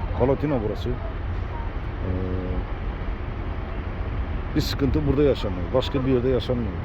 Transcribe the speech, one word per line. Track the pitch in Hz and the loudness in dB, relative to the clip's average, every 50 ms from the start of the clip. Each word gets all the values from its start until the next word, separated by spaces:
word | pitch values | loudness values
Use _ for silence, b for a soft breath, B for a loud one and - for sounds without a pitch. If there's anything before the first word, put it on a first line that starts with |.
| - - - - | -2 -2 2 4
Kalotina | 123 135 135 - 143 151 143 120 104 | 4 4 4 4 2 2 2 2 0
burası. | 107 101 - - 120 | 0 -2 -2 -2 -2
Ee, | 123 - - - - - - - - - - - - - - - - - - - - - 95 92 92 92 92 90 90 90 90 87 87 87 87 - - - - - - - - - - - - - - - - - - - - - - - - - - - - - - - - - - - - - - | -2 -2 -4 -4 -4 -4 -4 -4 -2 -2 -4 -4 -4 -4 -4 -4 -4 -4 -4 -4 -4 -2 -2 -2 0 0 0 -2 -2 -2 -2 -2 -2 -2 -2 -2 -4 -4 -4 -4 -4 -4 -4 -4 -4 -4 -4 -4 -4 -4 -4 -4 -4 -4 -6 -4 -4 -4 -4 -4 -4 -4 -4 -2 -2 -2 -2 -2 -2 -2 -2 0 0
bir | 151 | 0
sıkıntı | - - - - 143 131 117 156 151 | 0 0 0 0 2 2 4 4 4
burada | 139 135 143 147 | 4 4 6 6
yaşanmıyor. | 135 113 - - 101 92 90 90 - 117 | 6 4 4 0 -2 -2 -2 -2 0 2
Başka | 131 - - - 135 127 | 2 2 2 0 0 2
bir | 135 | 4
yerde | 131 123 120 131 | 4 4 4 4
yaşanmıyor. | 127 117 - - 123 120 117 101 90 82 | 2 2 2 2 0 0 0 -2 -2 -4